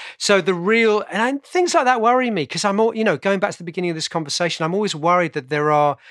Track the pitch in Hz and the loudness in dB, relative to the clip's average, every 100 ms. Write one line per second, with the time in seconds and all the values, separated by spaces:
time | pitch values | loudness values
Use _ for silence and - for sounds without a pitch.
0 | - - - 196 185 175 185 226 226 208 | -18 -4 2 2 2 -2 0 2 4 2
1 | - 196 240 277 - 359 359 330 254 254 | -2 -2 -2 -4 -4 0 2 2 2 2
2 | 226 254 247 196 139 170 202 202 226 220 | 2 2 2 -2 -4 -2 -2 2 0 0
3 | 220 143 196 196 202 - 170 180 175 160 | 0 0 0 0 -2 -4 -10 -6 -4 -4
4 | - 170 147 - 170 - 160 190 208 151 | -4 -6 -4 -4 -4 -2 -2 -2 -2 -2
5 | 165 180 165 151 131 151 151 151 147 135 | 2 2 0 -4 -4 -2 2 4 2 0
6 | - | -8